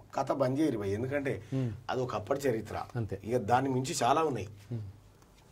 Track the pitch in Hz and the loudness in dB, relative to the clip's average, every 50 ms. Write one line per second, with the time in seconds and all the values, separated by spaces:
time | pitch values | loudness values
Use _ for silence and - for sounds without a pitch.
0 | - - - 143 135 139 165 139 135 127 131 139 160 151 123 107 101 98 98 110 | -16 -6 -2 -2 0 2 2 2 2 2 4 4 2 2 2 0 0 0 0 0
1 | 123 131 143 143 135 139 107 95 - - 135 135 127 117 101 - - - 98 127 | 0 -2 -2 -2 -2 -2 -4 -4 -4 -4 -2 0 0 0 -2 -4 -6 -4 -2 -2
2 | 127 127 - 101 98 - 143 - 139 - 110 110 107 - 95 82 - - - 120 | 0 0 -2 -2 -2 -2 0 0 2 2 2 0 -2 -4 -6 -6 -6 -4 -4 -4
3 | 113 101 - - - 104 120 120 107 98 120 127 135 139 131 127 131 131 - - | -4 -4 -4 -6 -2 0 0 0 2 4 4 4 4 2 0 0 -2 -2 0 2
4 | 123 117 139 160 160 151 131 107 95 - - - - - 120 113 104 95 95 - | 4 4 4 4 4 2 0 -2 -4 -8 -10 -14 -12 -8 -8 -8 -8 -10 -12 -16
5 | - - - - - - - - - - | -20 -20 -20 -20 -20 -20 -20 -20 -20 -20